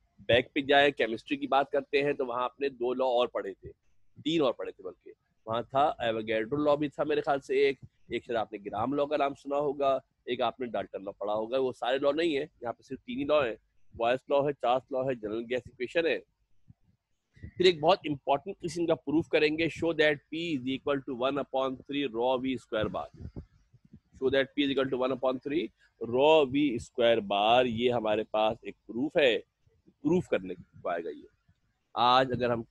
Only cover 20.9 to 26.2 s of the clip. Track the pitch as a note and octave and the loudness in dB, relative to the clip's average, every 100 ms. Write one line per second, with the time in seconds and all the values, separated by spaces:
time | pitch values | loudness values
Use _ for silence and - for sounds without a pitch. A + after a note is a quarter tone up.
20.9 | C#3 C3+ A#2+ C3 C#3 C3 C3 C3 B2+ - | -2 -4 -2 -2 -2 -2 -2 -2 -4 -6
21.9 | C#3+ C3+ A2+ B2 C3 C3 A#2+ - A2 G#2+ | -4 -4 -2 0 0 -2 -6 -4 -4 -2
22.9 | F2 C#2 - D#2+ - - _ _ _ _ | -4 -10 -14 -16 -16 -18 _ _ _ _
23.9 | - _ - C3 C3+ C3 - C#3+ C3+ C3 | -20 _ -4 0 2 0 0 0 0 0
24.9 | B2+ B2+ C3 C3 C3 C#3+ D3+ A3 _ _ | 0 -2 -2 -2 -4 -4 -6 -6 _ _
25.9 | - A#2 A#2+ | -12 -4 2